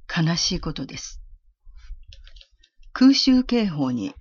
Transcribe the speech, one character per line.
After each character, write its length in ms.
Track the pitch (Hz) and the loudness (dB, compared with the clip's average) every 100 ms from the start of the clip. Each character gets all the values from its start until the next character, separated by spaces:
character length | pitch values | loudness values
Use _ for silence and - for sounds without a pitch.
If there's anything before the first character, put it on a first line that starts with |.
| - | -8
悲 260 | - 160 170 | -2 0 0
し 200 | - 180 | -2 -4
い 40 | |
こ 140 | 165 | -6
と 140 | 151 135 | -8 -10
で 100 | 147 | -12
す。 240 | - - - - _ _ - - - - - - - - - _ _ _ - | -16 -16 -18 -20 _ _ -20 -20 -16 -16 -18 -20 -20 -20 -20 _ _ _ -16
空 220 | - 262 | 4 6
襲 300 | 269 - 254 | 6 4 4
警 240 | 254 240 208 | 2 0 0
報 240 | 147 131 | 0 -2
に 220 | 123 95 - | -2 -6 -6